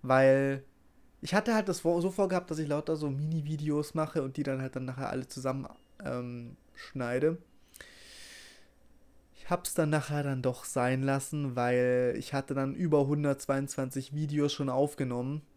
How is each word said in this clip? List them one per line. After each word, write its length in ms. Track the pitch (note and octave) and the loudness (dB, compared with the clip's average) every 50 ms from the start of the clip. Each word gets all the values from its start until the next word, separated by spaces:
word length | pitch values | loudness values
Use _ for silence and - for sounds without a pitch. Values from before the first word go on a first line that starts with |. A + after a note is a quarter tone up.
weil 600 | - B2+ B2+ C3 C3+ C3+ C3+ C3+ C#3 C#3 C3+ C3+ C3+ - _ _ _ - _ - - - _ - | 4 6 6 8 8 8 8 6 4 2 -2 -4 -8 -16 _ _ _ -20 _ -20 -20 -20 _ -14
ich 140 | - D3+ F3 | -6 0 0
hatte 220 | G3+ G#3+ A#3+ A3+ | 2 2 4 2
halt 120 | G#3+ G3+ | 2 2
das 140 | F#3+ F3 - | 0 -4 0
vor-, 200 | - E3+ F3 F3 | 2 2 2 2
so 80 | E3+ F#3+ | 0 0
vorgehabt, 420 | F3+ - G3+ F#3+ F#3 F3+ F3+ - | 2 0 0 2 2 -2 -2 -4
dass 80 | D#3+ D#3 | -6 -4
ich 100 | D#3 D3 | -2 -2
lauter 260 | C#3+ D3 D3+ - D#3+ | -2 -2 0 -2 -2
so 140 | D3+ D3+ C#3+ | -2 -2 -4
Mini-Videos 840 | C#3 C#3 D3 D#3 D#3+ D#3+ D3 D3 D#3 D3 D3+ D3+ D3 D3 D3 - - | -2 -2 -2 -2 -2 -2 -2 -2 -4 -4 -2 0 0 0 -2 -2 -2
mache 280 | D#3+ D#3 D3+ - D#3+ C3+ | -2 -4 -2 -2 -4 -4
und 140 | C3+ C3+ | -2 -4
die 60 | - C#3+ | -4 -2
dann 180 | C#3 C3+ C3 | -2 -2 -4
halt 160 | C3+ C3 - | -4 -6 -6
dann 80 | C3 C3 | -6 -6
nachher 240 | B2+ C3 B2+ C3+ - | -6 -6 -6 -6 -4
alle 180 | - C3 C3 | -4 -6 -6
zusammen, 400 | - - C#3 C3 C3+ C3 C3+ B2+ - - - _ _ - - G3 | -8 -12 -6 -4 -4 -4 -4 -6 -10 -14 -20 _ _ -20 -10 -6
ähm, 500 | - B2+ B2 B2 B2 A#2+ A#2+ A#2+ A#2 - - _ - _ | -6 -4 -4 -6 -8 -8 -10 -12 -12 -16 -20 _ -20 _
schneide. 640 | - - - - C3 B2 A#2+ B2 C3 C#3 D#3 E3 E3+ - _ _ - - _ - - - - - - - - - - - - - - - - - - - - _ _ _ - - - - - _ - _ _ - | -18 -18 -10 -6 -4 -4 0 0 2 2 2 2 0 -8 _ _ -20 -20 _ -20 -20 -20 -20 -20 -20 -20 -20 -20 -20 -20 -18 -18 -20 -20 -20 -20 -20 -20 -20 _ _ _ -20 -20 -20 -20 -20 _ -20 _ _ -20
Ich 140 | - - - | -14 -4 -4
hab's 240 | F3+ F3 - - - | -4 -2 -2 -4 0
dann 160 | - D#3+ D3+ | 0 2 2
nachher 340 | D3+ D3+ C#3 - D3 D3 C#3+ | 2 0 0 0 -2 -2 -2
dann 180 | C#3 C3+ C3 | -2 -2 0
doch 220 | B2 B2+ B2 - - | 0 -2 -2 -2 -8
sein 400 | - - C3+ B2 B2 C3 C3 C3 | -4 0 0 2 2 2 2 2
lassen, 540 | C#3 C3+ C#3 C3+ - - D3 C#3+ C3+ B2 | 2 0 0 -2 -4 -4 -2 -2 -2 0
weil 560 | B2 A#2+ B2 B2 B2 B2 B2 B2 B2 B2 B2 - | 0 2 2 4 4 4 4 4 4 4 2 0
ich 160 | - - - - | -2 -4 -2 -4
hatte 200 | C#3 C3+ - C3+ | -4 -2 -2 -2
dann 220 | C3+ C3+ C#3 C#3 | -2 0 -2 -2
über 320 | - F3+ E3 D3+ D3 C#3 | 0 2 4 6 4 6
hundertzweiundzwanzig 1040 | C#3 D3 D3+ D3 C#3+ C#3 C#3 - - C3+ C3+ C#3 C#3 - - C3+ C3+ C3+ C#3 C3 - C#3+ | 4 2 2 2 0 0 0 0 -2 0 0 0 -4 -4 -4 -4 -4 -4 -6 -8 -6 -4
Videos 400 | D3+ D#3 C#3+ D3 D3+ C#3+ C#3+ C#3+ | -4 -4 -2 0 2 2 0 0
schon 160 | - C#3+ C3+ | 0 -2 0
aufgenommen. 720 | B2+ C3 C#3+ D3 - - C3+ B2+ B2 A#2+ B2 C3 C#3+ D3+ - _ _ | 2 2 2 0 0 -4 -4 -2 -2 -4 -4 -4 -4 -6 -8 _ _